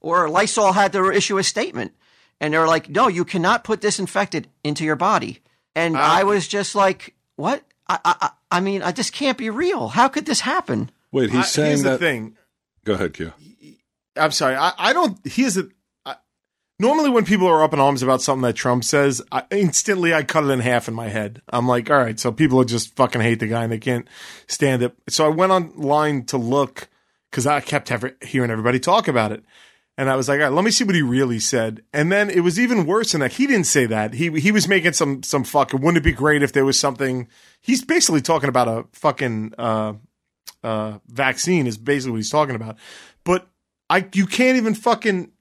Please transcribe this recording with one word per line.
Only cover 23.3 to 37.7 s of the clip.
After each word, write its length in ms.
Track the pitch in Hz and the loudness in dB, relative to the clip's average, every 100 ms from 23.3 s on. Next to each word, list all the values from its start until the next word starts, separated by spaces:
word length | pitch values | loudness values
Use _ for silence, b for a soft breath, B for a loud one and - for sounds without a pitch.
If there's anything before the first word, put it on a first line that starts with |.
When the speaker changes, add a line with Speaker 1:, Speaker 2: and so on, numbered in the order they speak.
| 113 | 0
Speaker 2:
the 60 | 113 | -2
guy 160 | 117 | -4
and 100 | 113 | -4
they 60 | 113 | -4
can't 280 | 120 123 - B B B B | -4 -4 -6 B B B B
stand 340 | - 143 127 | -2 0 2
it." 120 | 120 - - | -2 -4 -8
So 160 | - | 0
I 40 | 156 | 2
went 240 | 156 185 | 2 2
online 720 | 185 165 - 143 147 151 143 113 | 2 0 -6 0 2 2 -2 -2
to 100 | 135 | -4
look 520 | 117 135 135 - - _ _ _ _ | 0 0 0 -4 -20 _ _ _ _
'cause 160 | - 123 | -4 0
I 140 | 147 | 0
kept 300 | - 147 - | 0 -4 -2
ever, 240 | 123 123 - | -6 -6 -10
hearing 280 | - 135 120 | -6 -2 -2
everybody 300 | 113 113 127 | 0 0 0
talk 260 | 127 202 214 | 2 0 2
about 220 | 127 107 | 0 0
it. 100 | 107 _ b b b b - | -4 _ b b b b -6
And 140 | 135 | -2
I 60 | 135 | 0
was 120 | 127 | 0
like, 120 | 143 | 0
"All 60 | 147 | 2
right, 40 | |
let 120 | 143 | 2
me 80 | 208 | 2
see 100 | - | 0
what 140 | 220 175 | 0 2
he 60 | |
really 360 | 139 123 135 117 | 2 2 0 -2
said." 460 | - 127 113 110 _ | -2 -2 -2 -6 _
And 180 | 147 156 | -2 0
then 180 | 196 208 | 0 2
it 120 | 185 | 2
was 180 | 175 175 | 2 2
even 260 | 240 240 | 2 2
worse 280 | 156 202 233 | 2 0 0
than 80 | 165 | 0
that. 140 | 131 | -2
He 120 | - 277 | 0 0
didn't 220 | 247 147 | 2 2
say 180 | 151 120 | 2 2
that. 260 | 110 107 | 0 -2
He, 140 | 117 170 156 | -2 -2 0
he 100 | 170 | 2
was 160 | 214 160 | 2 2
making 280 | 196 170 | 2 2
some, 280 | 160 151 139 | 0 -2 -2
some 220 | - 143 | -4 -4
fucking, 360 | 127 147 135 135 | 0 0 0 0
"Wouldn't 180 | 143 170 | 2 2
it 40 | |
be 80 | 151 | 0
great 320 | 131 143 147 | 0 0 2
if 100 | 139 | 2
there 120 | 143 | 2
was 120 | 135 135 | 2 2
something," 520 | 143 120 135 127 120 b b b | 0 -2 -4 -4 -8 b b b
he's 240 | - | -2